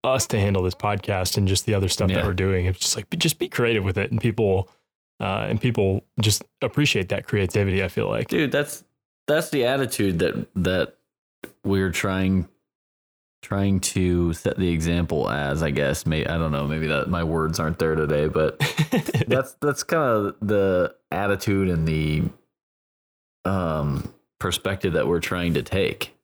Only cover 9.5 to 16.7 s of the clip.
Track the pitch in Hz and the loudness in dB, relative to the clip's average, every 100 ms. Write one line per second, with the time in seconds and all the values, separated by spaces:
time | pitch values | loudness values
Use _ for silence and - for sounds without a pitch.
9.5 | 143 120 135 123 - 101 85 90 - - | 0 2 2 -2 0 0 2 0 0 -4
10.5 | 92 90 90 - - _ _ _ _ - | -2 0 2 -2 -6 _ _ _ _ -20
11.5 | _ - 98 95 - 101 95 95 95 87 | _ 0 2 2 0 -2 0 2 2 0
12.5 | _ _ _ _ _ _ _ _ _ - | _ _ _ _ _ _ _ _ _ -6
13.5 | 98 101 98 - 98 90 87 85 82 - | 0 2 0 0 0 2 2 0 0 -2
14.5 | - 92 85 82 85 82 78 50 69 71 | 0 0 0 0 0 0 0 0 -2 -2
15.5 | 73 80 69 69 71 82 78 - 82 80 | -2 0 0 0 0 -2 -2 -2 -2 -2
16.5 | 71 71 | -2 -2